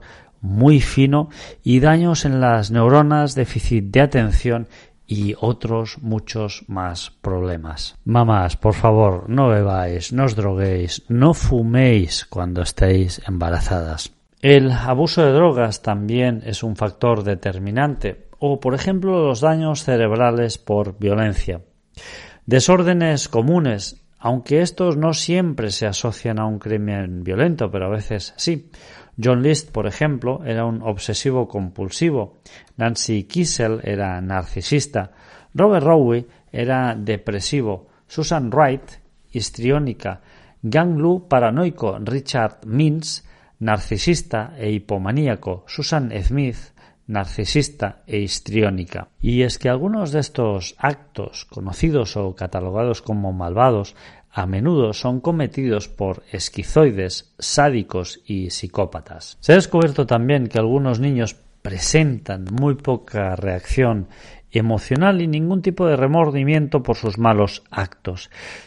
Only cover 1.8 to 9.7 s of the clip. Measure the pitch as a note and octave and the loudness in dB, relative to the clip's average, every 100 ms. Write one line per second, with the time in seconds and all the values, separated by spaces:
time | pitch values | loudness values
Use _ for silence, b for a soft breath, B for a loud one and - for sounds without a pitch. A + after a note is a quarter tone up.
1.8 | D3 D#3+ F3 D#3+ D3 C3 B2+ A#2 G#2+ A#2 | 6 6 4 2 0 2 2 2 2 2
2.8 | A#2 C#3+ D3 D3+ D3 C3 A#2+ A#2+ - A#2 | 6 6 6 4 2 0 -2 -2 0 0
3.8 | G2+ A2+ C#3+ C3 A2+ - B2+ A#2 A2+ B | 2 4 4 4 2 2 2 -2 -4 B
4.8 | B B - G#2 G2+ G#2 A2+ A#2+ A2 A2+ | B B -8 -4 -2 -2 -2 -2 -2 -2
5.8 | A2+ - A#2 A2 - A2 G#2+ - - F#2+ | -4 -8 -4 -4 -4 -6 -6 -8 -10 -6
6.8 | F2+ F2 - _ - F#2 F#2 E2+ D#2+ D#2 | -6 -8 -14 _ -6 -4 -2 -4 -8 -10
7.8 | - - - A#2+ A#2 G#2+ F2+ - A2 G#2 | -12 -10 0 2 4 4 2 0 0 2
8.8 | A2+ G#2+ G#2 F2+ F#2 B2 C3 G#2+ G2+ | 4 4 4 2 -2 0 2 4 2